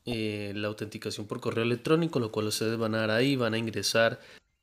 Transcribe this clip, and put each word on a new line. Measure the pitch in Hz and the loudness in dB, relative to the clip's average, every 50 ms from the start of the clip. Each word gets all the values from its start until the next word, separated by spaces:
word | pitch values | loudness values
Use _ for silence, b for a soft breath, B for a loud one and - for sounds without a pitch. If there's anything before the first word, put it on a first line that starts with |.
| - | -8
eh, | 120 120 113 110 107 104 104 104 101 101 | -6 -4 -4 -2 -2 -4 -4 -6 -6 -6
la | 104 104 104 | -4 -4 -4
autenticación | 107 - 110 104 - 110 - 107 - - 104 | -4 -4 -8 -8 -8 -8 -8 -6 -6 -6 -8
por | 104 123 120 | -8 -8 -4
correo | - 120 113 113 113 | -4 -2 0 2 2
electrónico, | 117 120 120 - 151 160 165 170 160 - 139 | 2 0 0 2 2 4 4 4 2 0 0
lo | 117 107 | 0 0
cual | - 107 104 | 0 -2 -2
ustedes | 107 104 - 113 110 113 | 0 0 0 0 0 0
van | 113 113 110 107 | 0 -2 0 0
a | 110 | 0
dar | 110 107 | 0 2
ahí, | 107 117 131 139 139 | 2 4 4 4 2
van | 127 120 110 110 | 2 2 0 0
a | |
ingresar | 113 117 113 104 107 95 - - 113 113 113 123 - B B B B B _ _ _ | 0 -2 -2 -4 -2 -2 2 4 6 4 4 4 0 B B B B B _ _ _